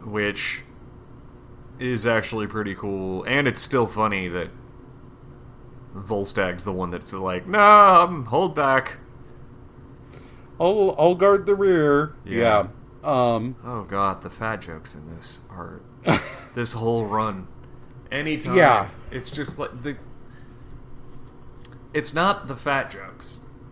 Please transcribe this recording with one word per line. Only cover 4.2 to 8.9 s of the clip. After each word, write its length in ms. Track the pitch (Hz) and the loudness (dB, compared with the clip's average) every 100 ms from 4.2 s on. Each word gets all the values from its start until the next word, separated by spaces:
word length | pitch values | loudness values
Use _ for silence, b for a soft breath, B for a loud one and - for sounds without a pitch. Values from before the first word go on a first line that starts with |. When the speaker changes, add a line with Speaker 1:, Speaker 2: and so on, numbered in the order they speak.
| 90 | -4
Speaker 1:
that 220 | 87 82 - - - - - - - - - - - - - - | -6 -6 -10 -20 -20 -20 -20 -20 -20 -20 -20 -20 -20 -20 -20 -16
Volstag's 680 | 98 98 104 98 - 92 90 | -14 -6 -4 -2 -2 -2 -4
the 80 | 87 | -6
one 180 | 92 90 | -4 -4
that's 220 | 87 - | -6 -10
like, 320 | 95 92 90 185 | -8 -6 -6 -2
"No, 100 | 208 | 4
um, 680 | 208 208 202 180 190 165 117 | 8 10 10 10 6 2 -2
hold 280 | 131 185 | 0 2
back." 440 | 151 139 131 - | 2 2 2 0